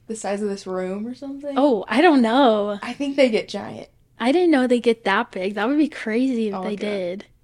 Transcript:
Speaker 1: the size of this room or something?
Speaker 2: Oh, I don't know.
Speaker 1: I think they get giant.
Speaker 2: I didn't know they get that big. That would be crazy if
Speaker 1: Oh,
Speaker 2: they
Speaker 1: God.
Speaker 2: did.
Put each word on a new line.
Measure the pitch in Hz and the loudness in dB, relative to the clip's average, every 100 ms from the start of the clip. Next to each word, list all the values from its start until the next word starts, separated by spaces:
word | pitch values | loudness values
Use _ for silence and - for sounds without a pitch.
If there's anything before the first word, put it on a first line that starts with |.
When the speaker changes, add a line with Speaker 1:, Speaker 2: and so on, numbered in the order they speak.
| - | -14
Speaker 1:
the | 220 | -8
size | 196 202 | -6 -4
of | 208 | -4
this | 196 190 | -6 -8
room | 185 185 196 226 | -6 -6 -6 -8
or | |
something? | 254 277 277 285 277 | -10 -12 -12 -6 0
Speaker 2:
Oh, | 285 226 - | 2 2 0
I | 220 | 4
don't | 349 277 | 4 6
know. | 226 247 269 214 202 202 | 4 4 4 4 0 -6
Speaker 1:
I | - | -10
think | 247 285 277 | -6 -2 2
they | 262 | 4
get | 214 - | 2 -2
giant. | 202 - - - _ _ - | -8 -10 -14 -16 _ _ -4
Speaker 2:
I | 233 | 0
didn't | 320 359 | 4 4
know | 285 254 | 4 4
they | 247 | 2
get | 233 226 | 2 0
that | 202 196 233 | 0 0 -2
big. | 190 185 | -4 -6
That | 208 214 | -2 0
would | 294 | 2
be | 294 | 0
crazy | - 226 220 262 233 220 | -2 -4 -2 0 0 -2
if | |
Speaker 1:
Oh, | 196 | -4
Speaker 2:
they | 202 208 | -6 -6
Speaker 1:
God. | |
Speaker 2:
did. | 208 202 175 190 - _ | -4 -4 -6 -8 -12 _